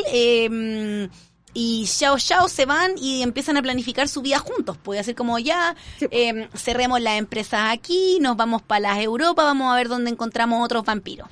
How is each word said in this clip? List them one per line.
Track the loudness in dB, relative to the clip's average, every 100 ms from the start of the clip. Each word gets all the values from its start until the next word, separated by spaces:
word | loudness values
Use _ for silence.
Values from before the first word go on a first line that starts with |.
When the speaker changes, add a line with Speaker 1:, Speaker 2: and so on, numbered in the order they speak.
| 2
Speaker 1:
em, | 2 4 4 2 -2 -4 -4 -4 -4 -6 -10 -20 _ _
y | -4 -2 -2 -2
Xiao | 0 2 2
Xiao | 2 2 2
se | 2 2
van | 2 0 0
y | -2 -2
empiezan | -2 -2 0 0
a |
planificar | 0 -2 -4 -2 -2
su | -2
vida | -2 -2
juntos, | -2 -4 -4 -6
pues, | -6 -6
así | -4
como | -4 -2 -2
ya, | 0 0 0 -4 -10 -6
Speaker 2:
Sí, | -2
pues. | 2
Speaker 1:
em, | 0 0 -6 -8
cerremos | -4 0 2 2
las | 2 0
empresas | -2 -6 -4 0 0
aquí, | -2 0 2 4 4
nos | 2 2
vamos | 0 0
pa' | 0 0
las | 2 0
Europa, | 0 0 2 4
vamos | 4 2 2
a | 2
ver | 0
dónde | -2 -2
encontramos | -2 -4 0 0 2
otros | 0 0 -2
vampiros. | -4 -4 -14 -16